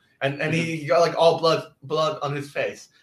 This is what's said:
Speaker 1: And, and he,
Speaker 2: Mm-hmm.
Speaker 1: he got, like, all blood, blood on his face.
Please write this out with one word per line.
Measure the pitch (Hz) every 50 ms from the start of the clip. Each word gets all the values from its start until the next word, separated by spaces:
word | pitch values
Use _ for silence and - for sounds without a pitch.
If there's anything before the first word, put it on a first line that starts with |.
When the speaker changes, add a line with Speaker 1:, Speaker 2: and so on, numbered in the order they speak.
| _ _ _ -
Speaker 1:
And, | 131 143 143 147
and | 160 156
he, | 160 165
Speaker 2:
Mm-hmm. | 165 165 165 156
Speaker 1:
he | 143 143
got, | 165 170
like, | 170 156 123
all | - 165 165 160 -
blood, | 160 165 156 - - - _ _ 139
blood | 135 151 156 156 156 151 - 143
on | 139 143
his | 143 143 -
face. | - 151 120 - 120 - - _ _ _